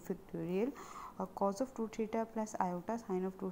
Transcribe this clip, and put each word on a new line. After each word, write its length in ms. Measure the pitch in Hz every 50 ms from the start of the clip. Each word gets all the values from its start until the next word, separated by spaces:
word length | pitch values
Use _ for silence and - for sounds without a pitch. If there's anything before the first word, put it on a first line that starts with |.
| - -
factorial 640 | 190 175 - - - 170 165 170 180 190 220 269 285 - - - - - - - - -
और 140 | 190 185 - -
cos 200 | 202 196 196 196 262
of 60 | 254 -
two 100 | - 226 214 - -
theta 280 | 220 208 - 226 226 220 -
plus 220 | 226 214 214 - -
iota 360 | 190 180 180 180 175 - 226 233 -
sin 240 | - 185 185 185 190
of 80 | 190 -
two 100 | 190 185